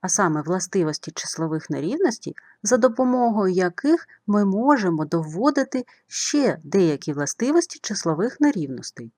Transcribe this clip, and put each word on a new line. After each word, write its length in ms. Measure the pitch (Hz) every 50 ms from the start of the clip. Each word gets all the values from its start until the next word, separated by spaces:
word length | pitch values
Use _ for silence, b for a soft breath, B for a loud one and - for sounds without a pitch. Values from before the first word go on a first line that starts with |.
а 80 | - 185
саме 320 | - - 202 175 156 151
властивості 680 | 147 156 175 185 175 - - 196 170 156 151 - - -
числових 580 | 160 - - - - - 160 160 156 156 - -
нерівностей, 640 | 156 135 139 165 240 330 392 277 226 - - - - B B B B B -
за 140 | 202 240 254
допомогою 760 | 220 254 226 - 262 254 247 254 247 233 220 214 202 190 185
яких 540 | 180 185 180 175 - - 277 320 339 - b b b b -
ми 180 | 202 208 208
можемо 600 | 196 190 202 233 277 294 254 208 185 170 151 156
доводити 800 | 147 - 170 160 156 156 175 226 285 294 285 269 262 - 262 247 b b b b b
ще 520 | - - - - - 294 277 226 147 - 156
деякі 500 | 143 143 196 185 165 151 139 - - 147
властивості 680 | 139 147 143 - _ 226 262 294 349 339 - - -
числових 600 | - - 214 - - 165 160 151 190 - - -
нерівностей. 680 | - 294 - 208 151 135 131 120 120 - - - 120 113 _